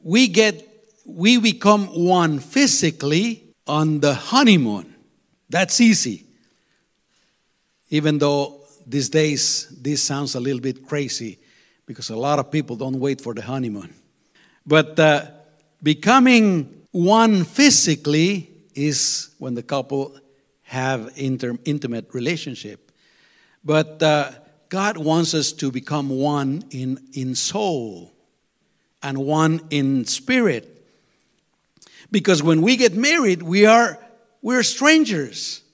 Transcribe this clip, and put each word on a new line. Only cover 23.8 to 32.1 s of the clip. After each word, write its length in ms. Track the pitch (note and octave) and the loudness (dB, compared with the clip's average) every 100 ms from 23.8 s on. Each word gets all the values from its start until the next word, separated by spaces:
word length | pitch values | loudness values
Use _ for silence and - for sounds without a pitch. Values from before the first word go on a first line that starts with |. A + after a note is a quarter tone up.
| D#3 - | -2 -2
uh, 300 | D#3 D3+ C#3 - _ _ _ | 0 0 -2 -10 _ _ _
God 280 | F#3 G3+ G#3 | -4 -4 -4
wants 360 | D#3 D#3+ D#3+ | 0 0 0
us 200 | D#3+ C3+ | -2 -4
to 180 | - C#3 | -4 -6
become 380 | B2+ - D3 C#3 | -8 -6 -6 -4
one 560 | C3 C#3+ D3 C3+ D3 A3 | -2 -2 -2 -4 -6 -8
in, 280 | C3 B2+ C3 - | -10 -8 -8 -10
in 240 | - C3 B2 | -10 -8 -6
soul 760 | - G3 G#3 D3+ A#2 F2+ F2 _ _ _ _ _ _ _ _ _ | -6 -4 -4 -4 -8 -14 -20 _ _ _ _ _ _ _ _ _
and 160 | C#3+ C3+ | -10 -6
one 440 | C#3 D3+ D#3+ D#3+ D#3+ | -2 2 2 0 -4
in 360 | D3+ C3+ C3+ A2+ | -2 0 -2 -2
spirit. 800 | - - B3+ A3+ B2 - _ _ _ _ _ _ _ _ _ _ _ - _ - | -8 -2 0 2 -2 -8 _ _ _ _ _ _ _ _ _ _ _ -20 _ -4